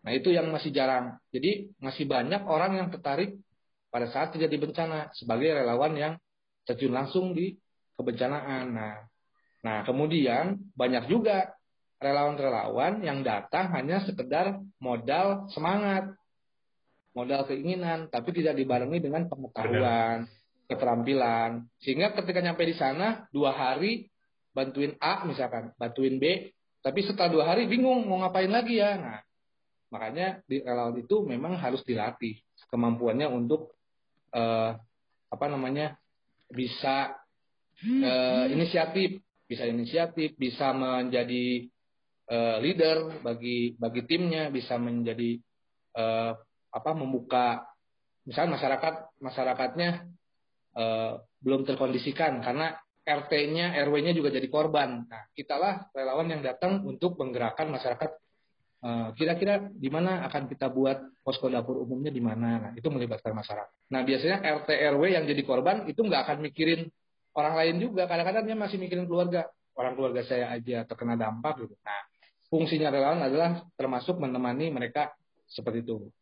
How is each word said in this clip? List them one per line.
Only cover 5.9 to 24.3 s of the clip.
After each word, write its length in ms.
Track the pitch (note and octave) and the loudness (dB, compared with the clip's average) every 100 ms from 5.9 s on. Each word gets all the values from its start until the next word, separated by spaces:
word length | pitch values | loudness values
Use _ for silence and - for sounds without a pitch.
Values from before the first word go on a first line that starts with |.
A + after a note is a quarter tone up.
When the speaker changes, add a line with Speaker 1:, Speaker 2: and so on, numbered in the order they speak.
| D3+ | 2
Speaker 1:
yang 160 | D3+ E3 _ _ _ _ - | -2 -4 _ _ _ _ -6
terjun 240 | A#2+ C3+ | -2 0
langsung 400 | B2 C#3 F#3 F#3 | 0 0 0 0
di 240 | E3+ F#3+ - _ _ _ | -2 -2 -4 _ _ _
kebencanaan. 800 | - B2+ A2+ B2+ D3 C#3 C3 B2+ | -6 -4 0 -2 -2 -4 -6 -4
Nah, 220 | A2+ G#2+ G#2+ A2 _ _ _ _ _ | -6 -6 -10 -18 _ _ _ _ _
nah, 240 | A2+ G#2+ G#2 | -4 -2 0
kemudian 720 | C3 D#3 E3 C3 A#2+ F3 G3+ - | 0 2 4 4 2 0 -2 -6
banyak 320 | - B2+ B2+ A#2 | -2 2 2 2
juga 460 | A3+ G#3+ G3 F#3 - _ _ _ _ | 2 4 2 0 -6 _ _ _ _
relawan-relawan 1040 | C#3 C#3+ D3 D3 C3+ A#2 G#2+ A2 D#3 G#3+ E3+ | 0 2 2 2 0 0 0 2 2 0 -2
yang 160 | C#3 | -2
datang 480 | B2+ G#2 - E3 F#3 | 0 -2 0 -2 0
hanya 320 | D3+ C3+ F#3+ | 0 0 -2
sekedar 580 | G3 - B2+ D3 F#3+ G3 - _ | -2 -6 -2 0 0 -2 -12 _
modal 640 | B2+ A#2+ A2+ D#3 G3 G3 G3 | -4 -2 0 2 2 0 -4
semangat, 640 | - E3 G3+ G#3 F#3+ G3 - _ _ _ _ _ _ _ _ _ | -4 0 0 2 0 -2 -12 _ _ _ _ _ _ _ _ _
modal 320 | B2 B2 C#3 C3+ | -8 -2 -2 -2
keinginan, 640 | C3+ D#3+ F#3 F3 E3 D#3+ | -2 -2 -2 -2 -4 -4
tapi 240 | A#2+ A#2+ | -4 -2
tidak 240 | E3+ D#3 C#3 | 0 0 2
dibarengi 400 | C3 B2 B2+ E3+ | 2 0 2 -2
dengan 320 | D3 D#3 E3+ | 0 -2 -2
pengetahuan, 960 | C3+ B2+ - A2+ G#2+ B2 A#2 A2+ A2+ A2+ | -4 -8 -4 0 2 4 4 2 0 -4
Speaker 2:
Benar. 400 | - _ _ _ | -14 _ _ _
Speaker 1:
keterampilan. 1040 | B2+ B2 A#2 A#2+ C3+ A#2+ A2+ A2+ A#2+ A#2+ _ | -2 2 2 2 2 4 2 0 -2 -10 _
Sehingga 400 | C#3 C3+ G3+ G#3 | -2 2 2 0
ketika 240 | F#3 F3+ | 0 0
nyampe 240 | F3 E3 E3+ | 0 0 0
di 80 | |
sana, 560 | E3 C3+ C#3+ G#3 A3 - | 2 0 2 0 -2 -4
dua 240 | C#3+ C#3+ | 0 2
hari 560 | C#3 C3 C#3 G3 A#3 - _ _ | 2 0 0 0 -2 -6 _ _